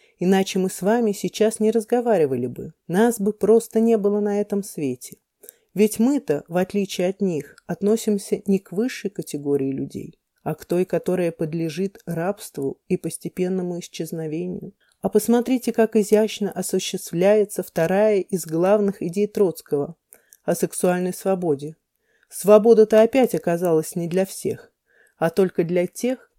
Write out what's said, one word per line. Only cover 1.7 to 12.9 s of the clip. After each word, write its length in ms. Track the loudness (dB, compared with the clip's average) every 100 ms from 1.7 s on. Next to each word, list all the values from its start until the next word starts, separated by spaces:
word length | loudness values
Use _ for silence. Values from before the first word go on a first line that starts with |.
разговаривали 800 | 0 0 0 2 2 2 0 -4
бы. 260 | -8 -14 -14 -4
Нас 320 | 2 2 2
бы 140 | -2
просто 460 | 0 4 4 4 0
не 180 | 2 2
было 220 | 2 0
на 220 | 0 -2
этом 220 | -2 -4
свете. 540 | -6 -6 -6 -6 -10 -20 _ _ -20 -20 _
Ведь 260 | 2 2 4
мы-то, 440 | 2 2 0 -4 -2
в 100 | -2
отличие 500 | -2 -2 -4 -2 -2
от 140 | -2
них, 340 | -2 -4 -8 -14 -12
относимся 760 | -4 0 0 0 -2 -2 -4 0
не 100 | 0
к 140 | 0
высшей 400 | -4 -4 -4 -10
категории 600 | -8 -8 -6 -2 0 0
людей, 480 | -4 -6 -10 -14 -16 _ _
а 140 | -8 -8
к 100 | -4
той, 200 | -2 0
которая 460 | -2 -2 0 0
подлежит 680 | -2 -4 -4 -4 -4 -6 -6 -10
рабству 760 | -6 -4 -6 -10 -6 -6 -6
и 100 | -4